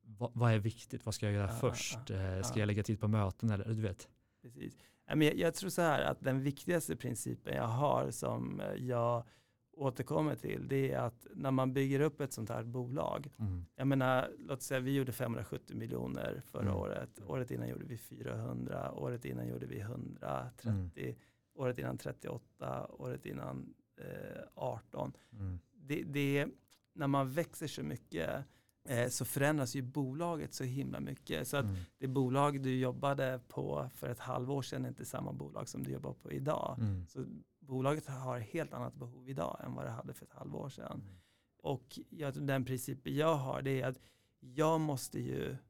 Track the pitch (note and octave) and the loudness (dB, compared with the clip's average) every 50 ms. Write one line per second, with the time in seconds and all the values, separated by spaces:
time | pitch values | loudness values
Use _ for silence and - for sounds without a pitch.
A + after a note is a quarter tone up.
0 | _ A2+ G#2+ G2+ A#2+ A#2 A#2 A#2+ A#2+ A#2 A2 G#2+ G2 A2+ - - - - - A#2+ | _ -16 -6 -4 -4 -2 2 4 6 8 6 6 4 2 -2 -4 -8 -8 -8 -4
1 | - A#2 G#2+ - G#2+ G#2 G2+ G2+ G2 F#2+ A#2 - - A#2+ - A#2+ - - - A2 | -4 -4 -2 0 0 2 4 4 2 2 0 2 2 2 2 2 -4 -4 -4 -6
2 | - - G2+ F#2+ F#2+ F#2+ F#2 F#2+ G2 A#2+ A#2+ A2 G#2 G#2 G#2+ G#2+ G2+ - A2 - | -4 -2 -2 0 0 0 0 0 -2 0 2 2 4 4 4 2 4 2 2 2
3 | - G#2 G#2+ G#2+ G2+ F#2+ - - - A2+ G#2 G2 G2 G#2+ A2 A2 A2 G2 F2 - | 4 4 6 6 4 4 2 2 2 2 2 2 0 0 0 0 0 -2 -2 -4
4 | - - _ _ _ _ _ _ - B2 A#2+ C#3 - - - - - - _ _ | -10 -20 _ _ _ _ _ _ -20 -18 -12 -10 -10 -10 -10 -14 -20 -20 _ _
5 | _ - - D#3 D#3 D3 D3 - E3+ E3 E3 - F#3+ F#3 - - E3+ D#3+ C#3+ - | _ 0 4 6 6 6 6 4 2 2 2 0 -4 -2 2 4 4 4 4 4
6 | - C#3+ D3 - - C3 B2+ C3+ C3+ C#3+ C#3 - - - F3 E3 D#3 - D#3 B2+ | 4 2 0 0 0 2 2 2 2 0 -2 -2 0 2 2 2 2 0 -4 -2
7 | - B2 A#2+ - - B2+ A#2+ B2 - - B2 C3+ B2 A2+ A2+ B2 D3 C#3+ B2+ B2 | -2 -4 -4 -2 -2 -4 -4 -4 -4 -2 0 0 0 2 2 2 4 4 4 4
8 | C3+ C3+ B2 - C3+ B2+ A#2 A#2+ B2 G2 F#2+ F#2+ G2+ G2 G2 A2 B2+ B2 B2 A#2+ | 2 0 -2 -2 -2 0 0 0 -2 -2 -2 -2 -2 -4 -2 -2 -2 0 2 4
9 | A#2 A#2+ A#2+ A#2 A#2 - - _ _ _ _ _ _ _ - E3 C#3+ C3+ A#2+ - | 4 4 2 2 -2 -6 -18 _ _ _ _ _ _ _ -8 -2 -2 0 0 0
10 | B2 - D3 D#3+ D#3 D3+ C3+ - - - - - - B2 C3+ C3+ C3+ C3 C3+ C3 | -2 0 2 2 4 2 0 0 -2 -4 -4 -4 -2 0 2 2 2 2 2 0
11 | B2 A#2 - - - - - - C#3+ C3+ C3 C3 C3 C3 B2+ C#3 C3+ C3+ C#3 C3+ | 0 -2 -4 -6 -18 -12 -8 -2 2 4 4 4 4 4 4 4 4 4 4 4
12 | D3 D3+ C3+ - D3 C3 - - A2+ G#2 A#2+ A#2+ A2+ A#2 A#2 B2+ B2 B2 C3 D#3 | 4 4 2 0 -4 -4 -2 -4 -4 -2 -2 -4 -4 -4 -4 -4 -2 -2 -2 0
13 | - - - - C#3+ C#3 - - A2+ G2 F#2 F2 F2 - _ - C3 C#3 C#3 C3+ | 0 0 0 -2 -4 -8 -4 -2 0 0 0 -2 -4 -8 _ 2 4 6 6 6
14 | C3 B2+ B2+ B2+ - - - - - D#3+ C#3+ C3 - - C#3 C3 B2+ C3 C#3 C#3 | 6 6 6 4 4 0 -4 -10 -6 -6 -4 -4 -2 0 0 0 2 2 2 2
15 | C3 B2 A#2 - B2+ A#2+ A#2 B2 A#2 - - - - - - G#2+ A2 A#2 B2 - | 2 0 0 -2 0 0 0 -2 -2 -4 -6 -6 -6 -6 -6 -4 -4 -2 -2 -2
16 | B1 B1+ - - A1+ - - - - - - - - - - - G1+ G1+ - - | -2 -2 -2 -2 -2 -2 -2 -4 -8 -6 -4 0 2 2 2 2 0 -2 -2 -4
17 | - - - - G#2 - - C3 B2+ B2 C3 A#2+ A#2+ B2 B2 - - - A#2+ A2+ | -4 -6 -10 -14 -8 -4 -2 -2 -2 -2 -2 -2 -2 -4 -4 -6 -6 -8 -8 -10
18 | - - C3 A#2 A#2+ B2+ B2 A2+ A2 B2 B2+ B2 B2 - - - - C2+ - - | -10 -14 -14 -8 -6 -4 -4 -2 -2 -2 -2 -2 -2 -2 -2 -2 -2 -4 -4 -4
19 | - B2+ B2 A#2 - C2 B1+ B1 A#1+ - A#1+ - - - - - G#2 G#2+ - - | -4 -2 -4 -4 -4 -4 -4 -2 -2 -4 -4 -4 -6 -6 -6 -6 -6 -6 -6 -6
20 | - - - - - - C#2 C2 B2+ B2 - - - A2+ G#2 G2 F#2 F2 - - | -6 -8 -10 -8 -4 -2 -2 -2 -2 -6 -10 -6 0 0 2 2 0 -2 -6 -6
21 | - - A#2+ - - _ _ _ _ _ _ - C3+ B2+ B2 - C3+ B2 B2+ - | -6 -6 -6 -8 -14 _ _ _ _ _ _ -2 -2 -2 0 0 -2 -2 -4 -4
22 | - C#3 - - - - - - - _ _ _ - - - - - - - - | -4 -6 -6 -6 -8 -8 -8 -8 -10 _ _ _ -6 -4 -4 -4 -6 -8 -10 -10
23 | - B2+ B2+ - - G#1 - C2+ - - C2 C2 - - - _ _ _ _ - | -8 -8 -8 -8 -8 -8 -8 -6 -6 -6 -6 -8 -8 -10 -14 _ _ _ _ -14
24 | G1+ G1+ G1+ G1+ G1+ - - - - - _ - - B2+ A#2+ A#2+ - _ - - | -10 -10 -8 -8 -8 -10 -10 -12 -12 -14 _ -4 -4 -4 -4 -6 -8 _ -6 -4
25 | - C#3 C3 - - _ - G#2+ G2 F#2+ F2+ F2 _ _ _ G#3 D3+ C3+ D3 E3+ | -4 -4 -6 -10 -20 _ -8 -6 -4 -4 -4 -6 _ _ _ -20 -6 -4 -4 -2
26 | - D#3+ C#3 C#3+ C#3+ C#3 C#3 C#3+ C#3+ - - - _ _ - _ _ _ _ - | -2 -2 0 2 2 4 4 4 2 0 -4 -12 _ _ -20 _ _ _ _ -2
27 | D3 C#3 C#3 C#3 C3+ C3 C3 E3 E3 - - - E3 D3+ - - D3 D3 C#3+ - | 2 4 4 4 4 2 2 0 -2 -2 -4 -8 -6 -6 -4 -4 -4 -4 -4 -6
28 | - - D#3+ E3 D#3+ - - C3+ C#3+ - _ _ _ _ _ _ _ - C3 A#2 | -8 -6 -2 -2 0 0 0 -2 -4 -8 _ _ _ _ _ _ _ 0 2 2
29 | B2 B2+ - - B2+ - - C#3 C#3 D3 D#3 D3 C3+ A#2+ - C#3 B2+ B2 C3 D3+ | 2 2 2 -2 -2 0 2 4 4 4 4 4 2 0 0 -4 -4 -2 -2 -2
30 | C#3 B2+ C3 D3+ E3+ E3+ E3+ D3+ D3+ - - - C3+ B2+ B2+ C#3 C3+ B2+ - - | 0 0 -2 -2 -2 -2 0 -2 -4 -6 -4 -4 -4 -2 -2 -2 -2 -2 -2 -4
31 | C#3+ C#3+ C3+ - - - E3 D#3 C#3+ - - C#3+ C3 G#2 F#2+ F#2 F2+ - _ _ | -4 -4 -6 -8 -4 -4 -2 -2 0 0 0 2 2 2 0 -2 -4 -8 _ _
32 | C#3 C3 B2+ C#3 C3 B2+ C3 C#3 C#3+ D3 C#3+ C3+ C3+ C3 B2+ B2+ B2+ B2 B2 B2+ | -4 0 2 4 4 6 6 6 6 6 4 2 2 2 2 4 2 0 0 0
33 | C#3 C#3 C#3 C#3 C3+ C3 C3 B2+ - _ - C#3 C#3 C#3+ C#3+ D3 C3+ C3+ - - | 0 0 2 2 2 0 0 -4 -8 _ -6 -4 -2 0 0 0 -2 -4 -6 -6
34 | C3+ C3+ A#2+ - - B2+ B2+ - B2 B2+ C#3+ C#3 B2+ - - C3 B2+ B2 B2 - | -6 -6 -6 -6 -4 -4 -2 -2 0 0 0 0 -2 -2 -4 -4 -4 -4 -4 -8
35 | - - - B2+ - - - - C#3+ - - G#1+ - - - - - C3 C3+ C3+ | -8 -6 -4 -4 -4 -4 -4 -6 -8 -8 -6 -8 -8 -6 -6 -6 -4 -4 -4 -4
36 | C#3 C3+ C3 - - - D3+ C#3 C3+ D3 D#3 - - - - A#2+ A2+ G#2 G2 F#2 | -4 -6 -8 -8 -10 -6 -4 -2 0 0 0 2 0 -2 0 0 2 2 2 0
37 | F2 - - C3+ B2+ - - D3 - _ _ _ - C#3+ C3 C3 B2+ C#3 D3+ D#3 | -4 -6 -8 -8 -8 -8 -8 -12 -14 _ _ _ -10 -4 -2 2 2 2 2 2
38 | - - C3+ B2+ C3 B2+ B2 B2 B2 - - E3 D3+ C#3 - B2+ B2 B2+ - - | -2 -6 -8 -6 -4 -4 -4 -4 -4 -4 -2 -2 -2 -2 -4 -6 -6 -6 -6 -8
39 | C3 B2 A#2+ B2 B2+ B2+ C#3 C#3 - - - - - - B2+ B2+ - B2+ A#2 B2 | -12 -12 -12 -14 -10 -6 -2 0 0 -2 -2 -4 -6 -6 -4 -4 -4 -4 -4 -6
40 | - - - - - - - - - C#3+ D3 - - C#3 - - - - - - | -8 -8 -10 -12 -14 -18 -16 -12 -10 -6 -6 -6 -6 -6 -8 -10 -10 -8 -8 -8
41 | G2+ G2 F#2+ - _ _ _ _ _ _ _ _ - D3+ C#3+ - - - - - | -10 -12 -16 -18 _ _ _ _ _ _ _ _ -2 0 0 0 -4 -12 -14 -14
42 | - _ - E3+ D3 C#3 C3 D3 D3 C3+ C3+ C3+ B2+ B2 C3 B2 - - C3 C3+ | -12 _ -8 -4 -4 -4 -2 0 2 4 4 4 4 2 0 -2 -2 -4 -6 -4
43 | _ D3 C3+ C#3 D3+ D#3+ D#3+ C#3+ C3 C3 C3+ C3 C#3 C3+ C3+ C3 B2+ C3 C3 - | _ 0 2 6 6 6 6 6 4 0 0 0 2 2 2 4 2 0 -2 -4
44 | - - _ _ _ _ _ _ - B2+ B2 C#3 D#3 D#3 E3 D#3+ D#3 D3+ C#3 B2 | -12 -20 _ _ _ _ _ _ -20 -8 2 4 6 6 6 6 4 2 2 0
45 | - - - - A#2+ C3 C3 C#3 C3 C3+ C3 C3 - | -2 -4 -4 -2 -2 0 0 0 0 -2 -4 -6 -12